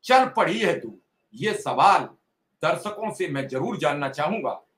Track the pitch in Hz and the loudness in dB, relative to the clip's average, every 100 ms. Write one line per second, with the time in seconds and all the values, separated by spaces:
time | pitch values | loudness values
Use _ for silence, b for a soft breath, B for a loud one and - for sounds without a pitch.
0 | - 262 262 - 170 208 208 - 110 104 | 6 4 4 2 0 2 0 -2 -6 -16
1 | _ _ _ 110 196 202 - 120 180 190 | _ _ _ -6 -4 -2 -4 4 6 6
2 | - _ _ _ _ _ 156 170 214 208 | 0 _ _ _ _ _ -2 -2 -4 -8
3 | 220 - 175 139 135 131 180 196 151 143 | -8 -4 -4 -4 -4 -4 -4 -2 -2 0
4 | 139 151 185 226 127 107 _ | -6 -4 -4 -2 -4 -8 _